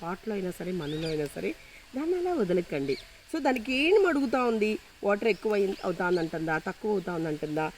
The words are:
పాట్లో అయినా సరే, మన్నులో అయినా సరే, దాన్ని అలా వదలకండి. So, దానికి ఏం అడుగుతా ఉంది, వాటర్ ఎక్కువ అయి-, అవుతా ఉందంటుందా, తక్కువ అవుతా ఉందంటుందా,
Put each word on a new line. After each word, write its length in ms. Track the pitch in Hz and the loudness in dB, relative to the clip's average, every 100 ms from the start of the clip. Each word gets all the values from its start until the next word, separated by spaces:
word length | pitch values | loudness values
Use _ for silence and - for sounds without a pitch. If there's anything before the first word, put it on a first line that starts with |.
పాట్లో 320 | 170 185 220 | -8 -8 -6
అయినా 180 | 202 185 | -4 -4
సరే, 200 | 170 175 | -6 -6
మన్నులో 360 | 185 147 156 160 | -4 -4 -4 -4
అయినా 180 | 156 147 | -2 -4
సరే, 300 | - 190 320 - - - 254 | -4 -6 -6 -12 -20 -12 -6
దాన్ని 240 | 320 359 | -2 0
అలా 140 | 359 | 0
వదలకండి. 640 | 339 185 180 175 147 139 135 - - - 320 | 0 2 0 0 -2 -2 -4 -8 -20 -8 -2
So, 80 | |
దానికి 300 | 277 254 220 | 0 0 0
ఏం 340 | 262 311 415 370 | 2 6 6 6
అడుగుతా 360 | 285 269 254 | 4 2 2
ఉంది, 340 | 247 220 214 214 - - | 2 2 2 0 -6 -4
వాటర్ 240 | 196 202 226 | 0 2 2
ఎక్కువ 260 | 190 220 | 2 2
అయి-, 240 | 208 196 202 190 | 2 2 0 -4
అవుతా 220 | 175 180 | 0 2
ఉందంటుందా, 500 | 180 160 160 160 156 | 2 0 -2 0 -2
తక్కువ 340 | 190 - 214 | -2 -4 -2
అవుతా 220 | 202 175 | -2 -2
ఉందంటుందా, 580 | 175 160 151 151 151 156 | -2 -2 -2 -2 -2 -2